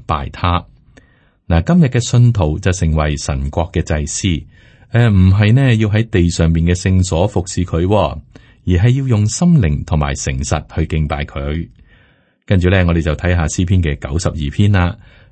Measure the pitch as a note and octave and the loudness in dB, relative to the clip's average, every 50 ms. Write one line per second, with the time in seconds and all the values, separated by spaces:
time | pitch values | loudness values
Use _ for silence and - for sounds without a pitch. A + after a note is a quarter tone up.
0 | - - D#2+ D2 C2+ - - - - F2 F2 - - - - _ _ _ _ - | -6 -6 -6 -6 -6 -8 -8 -4 -2 -2 -2 -2 -4 -8 -16 _ _ _ _ -20
1 | - _ _ _ _ _ _ _ _ - E2+ E2 - - F3 F3+ D#3+ B2+ - A#2+ | -20 _ _ _ _ _ _ _ _ -2 0 0 2 2 2 2 2 2 0 -2
2 | A#2 - - A#2+ A#2+ A#2+ A#2 G#2 D#2+ D2+ D2+ - - F#2+ F2+ - F2 D#2+ D#2 D#2 | -2 0 2 2 2 2 2 2 0 -2 -2 -2 -2 -2 -2 0 0 0 0 0
3 | D2+ D2+ D2 D2 - - D2 C#2 C#2 C#2+ - E2+ D#2 - - E2+ E2 - D#2+ D2+ | 0 -2 -2 -4 -4 -6 -6 -4 -6 -4 -4 -4 -4 -2 -2 -4 -2 -2 -2 -4
4 | C#2+ - - - - F#2+ D#2+ C#2+ - - - - - - - _ - _ - A#2 | -4 -6 -6 -4 -2 -2 -2 -4 -6 -10 -20 -20 -20 -20 -20 _ -10 _ 0 2
5 | A#2+ A2+ G2+ F#2 F#2 F#2+ F#2+ G#2 G#2 G#2 A#2+ C#3 C#3 C3 A2+ G#2+ A2 G2+ G#2 G#2+ | 2 4 4 4 6 6 4 4 4 4 4 4 4 4 2 2 2 2 0 0
6 | A2+ - - F#2 F2 E2+ F2 - E2 E2 E2 E2 E2 F2 F2 F2 - F#2+ F#2 F#2 | 0 0 0 2 2 2 2 2 2 2 2 2 2 2 0 0 0 0 2 2
7 | F#2 - E2 D#2+ F#2+ G#2 - A#2 G2 - - F2+ F2+ - - D#2+ F2 F#2+ A2 G#2 | 2 0 0 0 0 0 0 -4 -4 -4 -4 -6 -4 -2 -2 -2 0 0 2 0
8 | E2+ C#2 - C#2+ - _ - - - - - _ _ F2+ F2+ E2+ G#2 B2 B2+ C#3 | 0 0 -4 -8 -14 _ -20 -20 -20 -20 -20 _ _ 0 2 2 4 2 2 0
9 | C3+ C3 A2+ G#2 G#2 G#2+ - - F3 F3 E3+ D3 F#2+ D2+ C#2+ - - - D#2+ D2+ | 0 0 0 0 0 0 0 0 2 4 4 4 4 2 0 -2 -4 -2 -2 -2
10 | D2 C#2 C#2+ - - - C2 C2 C#2+ - - D2 - - - - D#2 - - D#2 | -2 -2 -4 -4 -6 -6 -6 -4 -4 -4 -4 -6 -6 -6 -6 -6 -4 -2 -2 -2
11 | D2+ D2 D2 C#2+ D2 - - D2 C#2 D2 D2+ E2 E2 - - - - _ _ _ | -2 -2 -4 -6 -8 -8 -8 -8 -8 -6 -6 -6 -8 -10 -14 -20 -20 _ _ _
12 | _ _ _ _ _ _ _ _ _ - G#2 F2 E2+ F#2 G2 F#2+ F2 E2+ E2+ E2+ | _ _ _ _ _ _ _ _ _ -2 0 2 2 2 2 2 2 2 0 0
13 | D2 D#2+ D2 - - F2 F2+ E2+ D#2 D2 - - F2+ F2 G2 F2+ E2+ D2+ C#2+ - | 0 -2 -2 -2 -2 0 0 0 0 -2 -2 -2 0 0 2 0 0 0 -2 -4
14 | - C2 C#2+ E2+ - D#2 E2+ E2 D2 C#2+ - - G#2 G#2 G#2 F#2 F2 F2 - - | -6 -6 -4 -4 -4 -4 -4 -4 -6 -4 -2 0 2 2 2 2 0 0 -2 -6
15 | - - - - - _ | -14 -20 -20 -20 -20 _